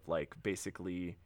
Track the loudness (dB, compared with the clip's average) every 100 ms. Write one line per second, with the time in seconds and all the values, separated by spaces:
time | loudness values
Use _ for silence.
0 | 2 2 2 -2 0 0 -2 -4 -2 0
1 | -2 -4